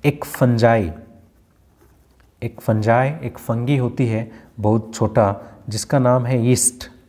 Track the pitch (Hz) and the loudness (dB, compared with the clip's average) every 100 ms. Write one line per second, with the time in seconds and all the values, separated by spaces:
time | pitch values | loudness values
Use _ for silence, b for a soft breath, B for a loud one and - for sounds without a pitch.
0 | 147 - - - 127 117 117 113 90 78 | -2 -2 -12 0 0 4 4 2 0 -8
1 | - - _ _ _ _ _ _ _ _ | -20 -20 _ _ _ _ _ _ _ _
2 | _ _ _ _ 117 - - 107 107 117 | _ _ _ _ -10 -6 -2 0 2 2
3 | 135 156 123 - - 117 120 143 123 - | 2 -4 -10 -12 -6 -4 0 0 -2 -2
4 | 120 110 113 B B - 107 110 110 - | -2 -2 -6 B B -4 0 0 -2 -4
5 | 110 123 104 98 - - - 107 - 143 | 0 2 2 0 -10 -18 -10 -8 -2 0
6 | 123 127 123 127 117 123 - - - - | 2 2 0 0 2 2 0 -4 -20 -20